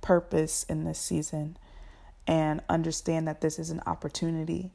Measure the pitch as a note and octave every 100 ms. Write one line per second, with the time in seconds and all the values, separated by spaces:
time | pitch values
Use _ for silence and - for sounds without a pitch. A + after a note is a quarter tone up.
0 | - F3+ E3+ - D#3 - - D#3 D#3+ D#3
1 | - E3 D3+ D#3 D3+ E3+ - - - -
2 | - - - D#3+ D#3 D3+ - E3 E3 D#3+
3 | - E3 D#3+ D#3 D#3+ D3+ E3 E3 - E3
4 | D3 - E3 E3 D#3+ E3+ F#3